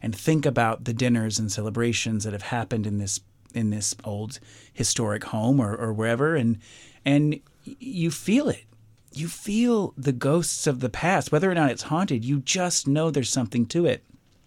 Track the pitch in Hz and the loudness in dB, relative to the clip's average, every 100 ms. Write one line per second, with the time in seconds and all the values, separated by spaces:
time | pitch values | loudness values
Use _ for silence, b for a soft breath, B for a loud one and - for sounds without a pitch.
0 | 110 101 - 156 139 123 113 110 117 113 | -8 -2 0 2 2 2 0 0 -4 -2
1 | 123 117 110 107 107 - 107 110 117 113 | 2 2 0 -2 -2 -4 -4 0 0 0
2 | 117 107 107 101 - 120 110 113 104 104 | -2 -2 -4 -6 -4 -6 -2 -4 -2 -2
3 | 98 - - _ - 120 107 104 104 - | -4 -6 -10 _ -10 -2 -2 0 -4 -6
4 | - 104 107 - b b b - 113 - | -8 -8 -8 -12 b b b -4 -2 0
5 | 110 107 - 113 117 139 104 110 113 107 | 0 -2 -4 0 4 4 2 0 -2 0
6 | 110 117 151 160 117 113 b b b b | 0 2 2 2 2 0 b b b b
7 | 139 147 151 151 - _ - - 254 185 | 2 4 4 0 -8 _ -20 -14 -8 -2
8 | 165 170 - 247 294 - - - - _ | -2 -2 2 2 2 -2 -8 -20 -20 _
9 | _ 143 165 - 208 214 240 226 190 - | _ -10 -8 -8 -2 2 2 2 0 -2
10 | 135 123 139 170 160 - 151 123 123 - | -2 0 2 2 2 0 0 0 -2 -2
11 | 165 185 - 151 190 170 143 110 - 156 | 0 2 2 2 2 2 2 0 -2 0
12 | 196 123 120 143 - 185 180 - 135 147 | 0 0 0 -2 0 -2 0 0 2 2
13 | 160 143 120 135 113 123 113 165 165 - | 2 0 0 -2 0 0 0 2 2 0
14 | - - _ _ | -6 -20 _ _